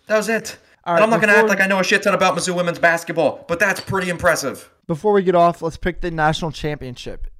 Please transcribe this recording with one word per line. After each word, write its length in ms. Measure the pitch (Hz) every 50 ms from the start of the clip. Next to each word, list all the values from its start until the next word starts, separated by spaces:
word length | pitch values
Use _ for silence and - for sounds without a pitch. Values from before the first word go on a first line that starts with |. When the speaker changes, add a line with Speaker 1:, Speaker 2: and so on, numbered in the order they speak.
| _
Speaker 1:
That 120 | - 208 214
was 120 | 202 196
it. 280 | 226 214 220 - - - _ _ _ _ _
Speaker 2:
All 80 | 170 175
Speaker 1:
And 60 | 170
Speaker 2:
right, 40 | 208
Speaker 1:
I'm 60 | 226
not 100 | 233 220
gonna 140 | 220 208 202
act 80 | 214
Speaker 2:
before 80 | 220 214 196 185
Speaker 1:
like 40 |
I 60 | 190 190
know 120 | 202 190
a 40 | 180
shit 200 | - 208 202 -
ton 100 | 208 185
about 240 | 175 185 185 170 170
Mizzou 180 | - 185 180
women's 240 | 175 180 175 165 131
basketball, 640 | - 170 165 170 - - 165 160 160 127 - - - -
but 120 | - -
that's 220 | 208 196 185 -
pretty 280 | - - 175 190 185 180
impressive. 600 | 175 156 131 - 156 143 143 131 104 - - - _ _ _ -
Speaker 2:
Before 260 | 170 147 - 208 208
we 100 | 202 190
get 120 | 180 180
off, 260 | 175 170 175 170 -
let's 160 | 165 165 - -
pick 220 | - 180 165 -
the 100 | - 180
national 400 | 165 160 156 156 160 - 180 165
championship. 760 | 143 - - 151 147 - 131 127 123 - - 120 98 - - - - -